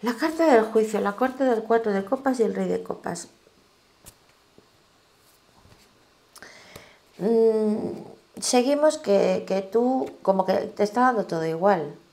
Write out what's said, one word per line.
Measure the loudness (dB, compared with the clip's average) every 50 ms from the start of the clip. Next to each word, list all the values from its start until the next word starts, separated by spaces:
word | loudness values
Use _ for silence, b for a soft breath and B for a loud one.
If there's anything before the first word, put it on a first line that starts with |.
La | -4 -4 -4
carta | -2 -2 -4 0 2 4 6
del | 6 6 4
juicio, | 4 0 0 0 0 -2 -2
la | -2 -2 -2
corte | -2 -4 -4 -2 -2 0
del | 0 0 0 0
cuatro | 0 0 0 0 0
de | -2 -2 -2
copas | -2 -4 -2 -2 -2 0 0
y | 0
el | 0 0
rey | -2 -4 -2
de | -4 -4
copas. | -4 -8 -10 -10 -8 -10 -10 -10 -12 -18 _ _ _ _ _ _ _ _ _ _ _ _ _ _ _ -20 -20 _ _ _ _ _ _ _ _ -20 _ _ _ _ _ _ _ _ _ _ _ _ _ _ _ _ _ _ _ _ _ _ -20 _ _ _ _ _ _ _ _ _ _ _ _ -20 B B B B B B B B B B B B B _ _ -4
Mm, | -2 0 2 4 4 4 4 2 0 0 -2 -2 -4 -6 -8 -10 -14 -18 -20 -20 _ _ _ -8
seguimos | -6 0 2 2 2 2 2 2 2 2 2 0
que, | 0 2 2 4 4 2 0 -2 -2 -4
que | -4 -4
tú, | -4 -2 0 0 2 2 0 0 -2 -4 -10 -8 -2
como | 0 0 2 2
que | 0 0
te | 0 -2 -4 -2 -2
está | -2 0 2 2
dando | 2 2 2 0 -2
todo | -2 -4 -4 -2
igual. | -2 -4 0 2 2 2 2 0 -6 -10 -16 _ _